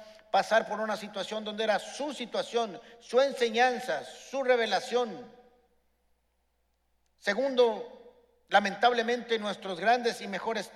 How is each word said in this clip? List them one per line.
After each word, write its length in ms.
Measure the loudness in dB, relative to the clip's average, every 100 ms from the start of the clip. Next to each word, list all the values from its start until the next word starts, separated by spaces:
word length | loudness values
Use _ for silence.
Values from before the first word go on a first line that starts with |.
| -18 -20 0
pasar 380 | 0 4 2 2
por 100 | -4
una 160 | -4 -4
situación 480 | -6 -8 -8 -6
donde 220 | -8 -4 0
era 140 | 0
su 340 | -2 -8 -6
situación, 680 | -6 -8 -6 -4 -2 -4 -6 -16 -20
su 200 | 0 4
enseñanza, 840 | 4 2 0 4 4 2 -4 -4 -6
su 360 | -18 -8 -4
revelación. 920 | 4 4 4 0 0 0 0 -6 -14 -20 -20 _ _ _ _ _ _ _ _ _ _ _ _ _ _ _ _ _
Segundo, 1300 | -4 0 0 4 4 2 -8 -18 -20 _ _ _ 2
lamentablemente 920 | 2 2 4 4 4 0 -2 -2 -2
nuestros 400 | -2 -6 -6 -2
grandes 420 | 2 4 2 -2
y 60 | -8
mejores 420 | -6 -4 -4 -6